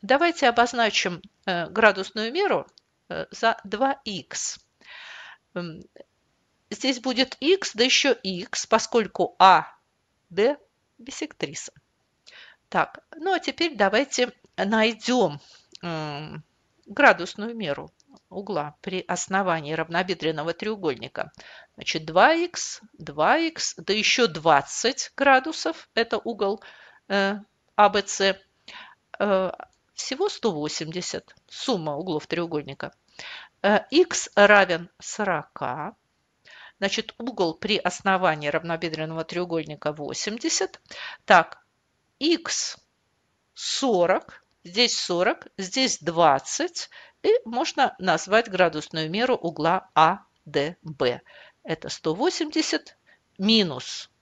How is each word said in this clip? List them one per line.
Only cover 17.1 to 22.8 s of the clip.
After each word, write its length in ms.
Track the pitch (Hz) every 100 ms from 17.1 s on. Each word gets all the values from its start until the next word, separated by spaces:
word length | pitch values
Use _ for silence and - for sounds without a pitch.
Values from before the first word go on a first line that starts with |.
| 180 175 - 214 233
меру 360 | 185 143 156 _ _ 277 _
угла 460 | 180 196 180 151 -
при 200 | - 185
основании 720 | - 180 - 190 185 165 147
равнобедренного 800 | 160 160 170 185 180 151 156 156
треугольника. 800 | 165 214 214 170 123 - - - - - - - _
Значит, 300 | - 165 156
два 280 | 160 240
икс, 480 | 330 349 - - -